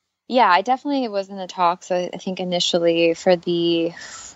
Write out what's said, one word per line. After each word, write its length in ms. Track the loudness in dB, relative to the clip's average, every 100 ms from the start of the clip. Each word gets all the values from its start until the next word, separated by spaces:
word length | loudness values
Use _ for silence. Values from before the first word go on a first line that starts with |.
| _ _ -2
Yeah, 220 | 2 4
I 140 | 4
definitely 460 | 2 -2 -2 -2 -2
was 200 | -4 -6
in 80 | -8
the 100 | -8
talks, 440 | 0 0 0 -2
I, 180 | -4 -4
I 40 | -8
think 240 | -8 -6
initially 720 | -2 -2 0 2 2 4 2
for 240 | 2 2 2
the, 560 | 2 0 0 0 -2 -6 -16 -16 -12